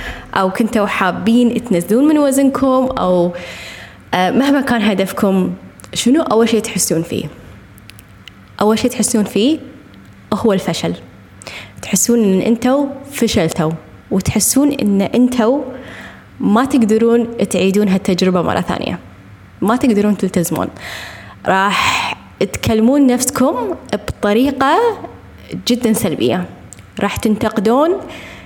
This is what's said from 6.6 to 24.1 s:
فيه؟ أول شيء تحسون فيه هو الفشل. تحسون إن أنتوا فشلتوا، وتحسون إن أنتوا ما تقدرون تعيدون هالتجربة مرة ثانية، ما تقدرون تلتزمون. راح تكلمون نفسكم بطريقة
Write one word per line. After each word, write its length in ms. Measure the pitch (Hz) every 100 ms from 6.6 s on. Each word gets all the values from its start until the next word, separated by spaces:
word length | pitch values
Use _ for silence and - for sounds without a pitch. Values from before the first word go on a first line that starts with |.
| 208 180 - 165
فيه؟ 220 | 170 - 151 - - - - - - - - - - - - -
أول 180 | 208 220
شيء 120 | 247
تحسون 320 | - 214 220
فيه 360 | 202 196 247 320 - - - - - - -
هو 200 | 214 226
الفشل. 400 | 190 - 165 170 175 - - - - - - - -
تحسون 420 | - 196 - 240
إن 180 | 202 190
أنتوا 440 | 214 233 254 277 277 - -
فشلتوا، 600 | - 233 214 160 - 156 160 - - -
وتحسون 600 | 190 - 214 - 269 285
إن 300 | - 208 196
أنتوا 600 | 196 233 247 247 220 285 - - - - - - - -
ما 260 | 196 214 269
تقدرون 720 | 277 220 220 233 233 233 -
تعيدون 500 | 202 190 190 196 208
هالتجربة 540 | 185 196 180 185 180
مرة 200 | 165 -
ثانية، 380 | 175 - - 175 - - - - - -
ما 140 | 196 254
تقدرون 420 | 269 208 208 196
تلتزمون. 500 | 185 185 165 156 92 - - - - - - - -
راح 500 | 190 196 185 - - - - - -
تكلمون 680 | 202 - - 220 226 285 262
نفسكم 480 | 247 254 - 262 494 427 - -
بطريقة 840 | 208 -